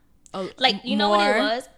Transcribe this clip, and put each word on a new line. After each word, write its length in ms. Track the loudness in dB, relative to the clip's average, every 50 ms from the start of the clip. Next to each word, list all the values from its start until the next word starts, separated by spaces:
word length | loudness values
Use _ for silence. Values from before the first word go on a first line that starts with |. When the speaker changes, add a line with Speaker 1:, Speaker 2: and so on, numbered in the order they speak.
| _ _ _ _ _ -14 -12
Speaker 1:
a 140 | -10 -10 -10 -8
Speaker 2:
Like, 260 | -2 -2 -2 -2 -2 -4
you 120 | -4 -2
know 140 | 0 2 2
what 200 | 2 4 4 2
it 100 | 2 2
Speaker 1:
more. 80 | 0 0 -2
Speaker 2:
was? 140 | -4 -6 -12 _